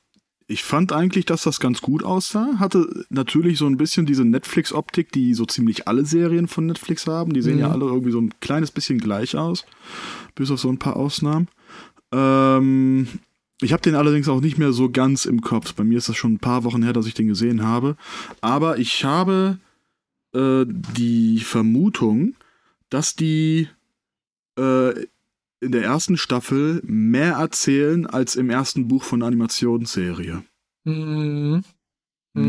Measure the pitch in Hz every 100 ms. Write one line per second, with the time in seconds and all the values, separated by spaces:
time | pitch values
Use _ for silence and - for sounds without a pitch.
0 | _ _ _ _ - - - 147 180 156
1 | 180 190 165 165 160 - 127 117 - 311
2 | - 185 - 208 254 226 196 185 165 -
3 | - 135 123 - 175 147 147 135 156 -
4 | 151 135 117 123 - 170 - 151 - 175
5 | 156 139 123 113 113 - 113 104 - 120
6 | 147 165 170 170 170 - 165 160 - 160
7 | 160 165 170 139 139 147 - 131 139 127
8 | 123 117 113 - - 147 151 - - 123
9 | 107 101 127 151 165 180 - - - -
10 | - - - - 135 131 127 131 139 -
11 | 143 - 147 156 175 _ - - - _
12 | _ 127 135 135 135 135 135 131 131 131
13 | 131 - - _ _ - 117 165 175 147
14 | 147 147 147 131 151 151 143 123 127 127
15 | 131 135 - 120 113 113 - - 110 117
16 | - 110 117 107 123 123 117 120 117 117
17 | 110 113 110 98 117 117 110 120 139 147
18 | - - - - 110 139 160 127 120 -
19 | 139 160 185 190 190 185 _ _ _ _
20 | _ _ _ 127 135 131 123 - 117 113
21 | 117 117 113 113 - 117 110 120 202 -
22 | 113 110 214 - _ _ _ _ _ 135
23 | - - 160 156 160 160 151 - _ _
24 | _ _ _ _ _ - 131 131 127 -
25 | - _ _ _ _ _ 135 302 147 151
26 | - 175 - 123 - 135 151 170 - 110
27 | 110 127 170 139 160 - - 139 147 170
28 | - 127 123 127 127 123 131 139 120 131
29 | - 120 117 120 113 - 120 117 117 98
30 | 90 87 85 87 - _ _ _ 156 156
31 | 156 151 151 147 147 165 - _ _ _
32 | _ _ _ -